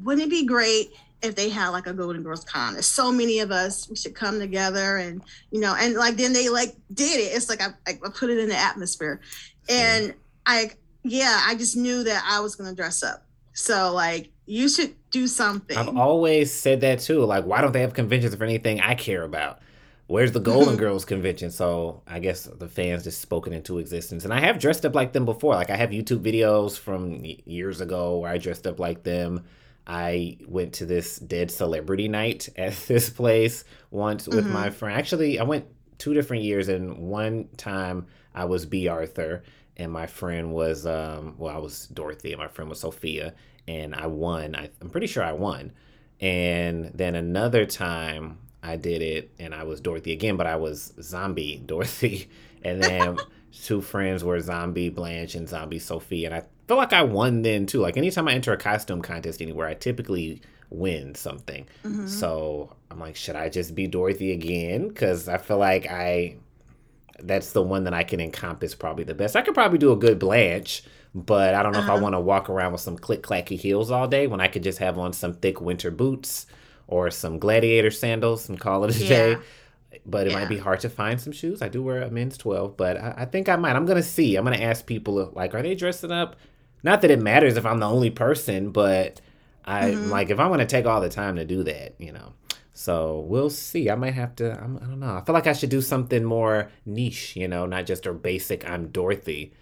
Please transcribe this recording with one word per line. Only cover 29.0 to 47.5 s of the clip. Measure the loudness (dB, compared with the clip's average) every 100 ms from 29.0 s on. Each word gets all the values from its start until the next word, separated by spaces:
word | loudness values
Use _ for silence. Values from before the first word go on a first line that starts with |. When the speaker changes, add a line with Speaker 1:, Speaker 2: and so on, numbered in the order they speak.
Speaker 2:
them. | -2 -2 -2 -4 -8 -20 -20 _
I | -10 -6 -2 -2 -2 -8 -8
went | -4 -4
to | -6 -2
this | -2 -2 -8
dead | -6 -4 -2
celebrity | -2 -2 -2 -2 -2 0
night | 0 -2 -4 -8
<laughs> | -6
at | -6 -4 2
this | 2 2
place | 0 4 6 4 0 -14 -20 -12
once | -4 -2 -2 0
with | 2 2
my | 0 -2
Speaker 1:
Mm-hmm. | -4
Speaker 2:
friend. | -4 -4
Actually, | -2 0 2 2
I |
went | 0 -2 -4 -20 _ -10
two | -2
different | 0 0 -2
years, | 0 0 0
and | -2 -4 -8
one | -6 -4 -2 -4 -6 -12
time | -8 -6 -4 -6 -8 -16 _
I | -6
was | -2 -2
Bea | -2 -2 -2
Arthur, | -2 -4 -6 -6 -6 -12 -20 _ -12
and | -10
my | -8 -10
friend | -8 -6 -4 -4
was, | -2 -2 -2 -4
um, | -4 -4 -8 -12 -10
well, | -10
I | -8
was | -10 -12 -14
Dorothy, | -12 -10 -10 -10
and | -10
my | -10
friend | -12 -12
was | -8
Sophia, | -10 -8 -8 -6 -8 -12 -20 _ -12
and | -10 -10
I | -8 -6
won. | -4 -2 -4 -4
I, | -8 -10 -14
I'm | -8
pretty | -6 -4
sure | -4
I | -4
won. | -2 -4 -4 -10 -18 _ _ _ -4
And | 0 2 2 2 0 -2 -6
then | -4 -2
another | -2 -2 0 2